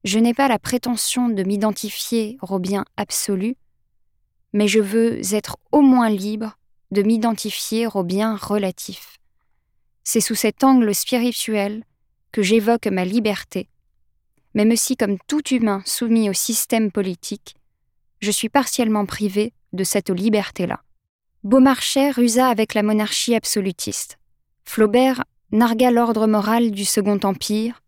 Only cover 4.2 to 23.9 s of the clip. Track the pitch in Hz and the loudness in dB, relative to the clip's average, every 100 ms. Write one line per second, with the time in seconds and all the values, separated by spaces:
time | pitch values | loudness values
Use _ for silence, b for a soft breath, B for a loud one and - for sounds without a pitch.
4.2 | _ _ _ 208 214 214 196 220 233 60 | _ _ _ 0 2 2 2 2 0 -2
5.2 | 190 208 - - _ 294 269 254 226 202 | -4 -4 -6 -16 _ 4 6 6 4 0
6.2 | 202 214 220 - _ _ _ 196 202 226 | -4 -6 -10 -12 _ _ _ 0 2 2
7.2 | 226 214 214 - - 226 226 202 175 190 | 0 -2 -6 -8 -4 -4 -2 -4 -2 -2
8.2 | 220 208 - 208 190 - - 190 - _ | -2 -4 -4 -2 -2 -6 -14 -16 -20 _
9.2 | _ _ _ _ _ _ _ _ - 233 | _ _ _ _ _ _ _ _ -2 -2
10.2 | - 220 220 - 269 262 220 202 - 247 | 0 0 -2 2 4 6 4 0 -2 -2
11.2 | 240 - - 214 202 214 - _ _ _ | -2 -4 -4 -2 -2 -6 -16 _ _ _
12.2 | _ - 190 226 214 233 214 185 185 226 | _ -2 2 2 4 0 0 -2 0 0
13.2 | 214 190 - 185 - _ _ _ _ _ | 0 -4 -6 -10 -10 _ _ _ _ _
14.2 | _ _ _ 214 214 233 - 254 208 196 | _ _ _ 2 2 2 0 -2 -2 -2
15.2 | - 302 - 254 220 196 - - 240 226 | -4 -4 0 0 0 -2 -6 -4 0 2
16.2 | 208 185 - 220 - 226 220 208 190 170 | 2 -2 -4 -4 -2 0 0 -2 -4 -6
17.2 | - 208 - - _ _ _ _ _ _ | -10 -12 -14 -20 _ _ _ _ _ _
18.2 | 208 208 220 277 247 - 226 214 196 - | -4 -2 0 -2 -2 -2 0 0 -2 -4
19.2 | 208 196 220 _ _ 180 190 202 - 180 | -2 -2 -4 _ _ -6 -2 -2 -2 -2
20.2 | 214 214 190 - 180 - _ _ _ _ | 2 0 -2 -6 -6 -6 _ _ _ _
21.2 | _ _ 196 262 262 269 - 269 277 254 | _ _ 2 6 6 4 -2 0 0 2
22.2 | 240 226 254 220 220 214 208 214 214 - | 2 4 2 2 0 0 0 0 0 -4
23.2 | - 226 - - 190 175 - | 0 0 0 -4 -4 -6 -8